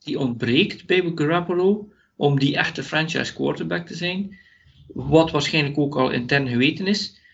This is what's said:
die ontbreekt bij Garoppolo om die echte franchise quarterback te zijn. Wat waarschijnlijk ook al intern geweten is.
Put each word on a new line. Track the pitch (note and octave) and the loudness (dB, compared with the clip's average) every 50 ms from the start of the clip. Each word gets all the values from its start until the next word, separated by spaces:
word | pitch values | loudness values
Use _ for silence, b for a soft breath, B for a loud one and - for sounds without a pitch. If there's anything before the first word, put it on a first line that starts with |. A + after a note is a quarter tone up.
| _ | _
die | D3+ D3 - | -6 -4 -2
ontbreekt | C#3 B2 A#2 A2 A#2+ A#2 A#2+ D3+ G#3 A3 - - - | -2 -2 -2 -2 0 2 4 4 2 2 -2 -10 -2
bij | - F3 F#3 F3+ E3 - | 0 0 2 2 0 -2
Garoppolo | - D3 D3 E3 F3 E3+ E3+ F3+ F3 F3+ G3 G#3 G#3+ - b b b b b b | 0 0 0 2 0 0 0 -2 2 2 2 2 0 -4 b b b b b b
om | - C#3+ C#3+ C#3 C3+ | 0 0 2 2 4
die | C#3 C3+ B2 | 2 2 2
echte | - - - - - | 0 -2 -2 -4 -6
franchise | - - - D#3 D#3 D#3+ - - B2+ A#2+ - | -8 -4 -2 -2 -2 0 -2 -4 -4 -4 -6
quarterback | - C3+ C#3 D3 - - D#3+ F3 F3 E3+ | -4 -2 -2 -2 -2 -4 -4 -4 -6 -6
te | - - | -8 -8
zijn. | E3 F3 F3 F3+ F#3+ G3+ - b b b b b b b b b b b | -6 -6 -4 -4 -4 -6 -8 b b b b b b b b b b b
Wat | b - - B2 C#3 C#3+ D#3+ D#3+ E3 | b -12 -8 -2 4 6 6 6 6
waarschijnlijk | - D3 C3+ - - D#3 D3 C#3 C#3 D3+ | 2 0 0 0 0 0 0 0 0 0
ook | D3 C#3+ C#3 | -2 0 2
al | C3 C3 B2+ | 0 0 2
intern | - B2 A#2+ B2 D3 C#3 C#3 B2 | 0 -2 -2 0 0 0 2 0
geweten | A#2+ A#2+ C3 D3 D#3 - F#3+ | 0 2 2 2 2 0 -2
is. | F#3+ G#3 G#3 - - b b b b | -2 0 -2 -2 -8 b b b b